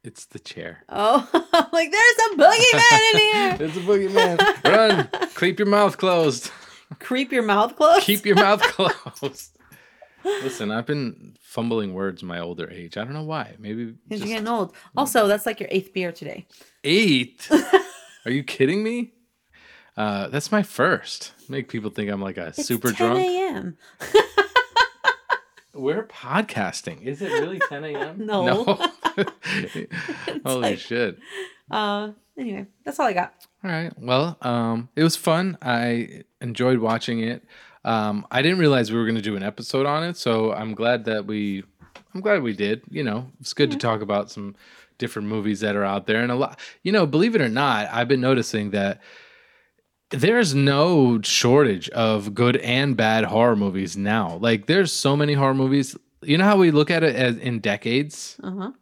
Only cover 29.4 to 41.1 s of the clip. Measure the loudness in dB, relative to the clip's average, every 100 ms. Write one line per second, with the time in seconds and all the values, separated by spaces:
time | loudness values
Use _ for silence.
29.4 | -6 -6 -6 -10 -12 -12 -10 -10 -10 -6
30.4 | -4 -2 -2 -4 -6 -4 -4 -6 -16 -14
31.4 | -14 _ _ -4 -2 -4 -6 -14 _ -12
32.4 | -10 -10 -12 _ -12 -2 0 0 -4 _
33.4 | _ _ -6 -6 -6 -10 0 0 0 -4
34.4 | -4 -2 -2 -2 -6 0 0 2 0 0
35.4 | 0 -6 -2 -2 0 -2 -6 -12 -20 _
36.4 | -10 -2 2 2 0 -2 -2 -4 -4 -8
37.4 | _ -20 -20 _ -2 -2 -2 -4 -4 0
38.4 | 0 4 4 4 2 0 0 -2 -4 -4
39.4 | -6 -8 -6 -2 0 -2 -4 -6 -2 0
40.4 | 0 -2 -8 -2 0 0 -2